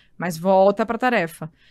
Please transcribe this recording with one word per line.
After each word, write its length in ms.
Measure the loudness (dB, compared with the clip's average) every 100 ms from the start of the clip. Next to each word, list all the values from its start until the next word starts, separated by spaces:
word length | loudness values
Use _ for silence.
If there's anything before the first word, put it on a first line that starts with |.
| _ -10
mas 200 | -8 -4
volta 480 | 0 4 4 2 -2
pra 120 | -4
tarefa. 540 | -2 -2 -2 -8 -16 _ _